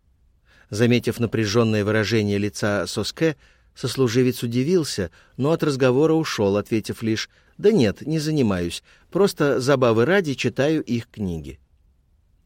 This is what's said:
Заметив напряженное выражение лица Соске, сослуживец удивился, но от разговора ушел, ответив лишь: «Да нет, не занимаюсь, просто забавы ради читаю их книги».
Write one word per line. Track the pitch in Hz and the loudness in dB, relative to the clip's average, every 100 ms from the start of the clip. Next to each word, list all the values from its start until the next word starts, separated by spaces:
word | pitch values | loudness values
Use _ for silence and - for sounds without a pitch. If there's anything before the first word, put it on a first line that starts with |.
| _ _ _ _ _ _ _ | _ _ _ _ _ _ _
Заметив | 104 117 120 - 110 | 0 2 2 0 -4
напряженное | 113 113 104 117 113 107 | -2 -2 0 2 2 0
выражение | 101 107 101 113 104 101 | 0 0 0 0 0 -2
лица | 101 - 107 101 87 | -4 -4 -2 -2 -2
Соске, | 113 101 - 160 143 _ _ _ | -4 -6 -2 -2 -2 _ _ _
сослуживец | - 123 131 127 120 127 120 | -10 -8 -2 0 2 0 0
удивился, | 120 120 139 185 139 - 87 - _ - | -4 -2 0 0 0 -4 -6 -10 _ -4
но | 139 | -2
от | 165 | 0
разговора | 151 131 131 127 160 | 0 2 2 4 2
ушел, | 160 156 - 101 101 | 2 -2 0 0 0
ответив | - 113 - 104 | 0 -4 -4 -6
лишь: | 110 110 - _ _ - | -4 -4 -6 _ _ 0
«Да | 196 | 2
нет, | 214 107 - 123 | 4 2 0 -6
не | 160 | -4
занимаюсь, | 151 156 113 90 85 - - _ _ | -2 0 0 0 -4 -6 -14 _ _
просто | 175 196 - 143 123 | 0 0 2 0 2
забавы | 127 135 123 113 127 | 2 4 4 4 4
ради | 196 156 127 | 2 0 -2
читаю | 123 - 143 156 | -4 0 0 0
их | - 117 - | -2 -6 -6
книги». | - 95 82 67 65 _ _ _ _ _ _ _ _ | -8 -6 -6 -10 -16 _ _ _ _ _ _ _ _